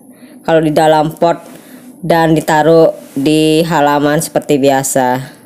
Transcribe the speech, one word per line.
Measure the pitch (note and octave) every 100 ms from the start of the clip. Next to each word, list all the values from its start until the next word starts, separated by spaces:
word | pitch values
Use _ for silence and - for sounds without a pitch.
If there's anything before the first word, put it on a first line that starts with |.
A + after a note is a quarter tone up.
| - - - -
Kalau | - D#3+
di | D#3+
dalam | D#3 D#3 D#3 D#3
pot | D#3 E3+ - - - - - - -
dan | D#3+ E3+ D#3+
ditaruh | D#3 D3 D#3 D3+ E3 D#3 - -
di | C#3 C#3 D#3 D#3 D#3
halaman | E3+ D#3+ C#3+ D3 D3 D3
seperti | - - - D3
biasa. | C#3 C3+ C3+ C3+ B2+ B2+ C3+ -